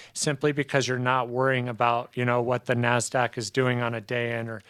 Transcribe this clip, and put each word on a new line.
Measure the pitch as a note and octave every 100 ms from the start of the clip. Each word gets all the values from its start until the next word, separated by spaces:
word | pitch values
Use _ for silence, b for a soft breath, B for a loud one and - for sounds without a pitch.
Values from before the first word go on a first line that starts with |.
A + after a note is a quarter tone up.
| B
simply | - D#3 C#3+ D3+
because | C#3+ C3+ C#3 B2
you're | B2
not | B2 C3 A#2+
worrying | B2 C3 C3 B2
about, | A2 A#2+ A#2 B2
you | -
know, | B2 B2
what | A#2+ B2 -
the | A#2+
Nasdaq | A#2+ A#2+ A2+ C3 A#2+ -
is | G#2
doing | C3+ B2+ B2
on | A#2+ A#2
a |
day | G#2 B2 A#2+ A#2
in | A#2
or | A2 B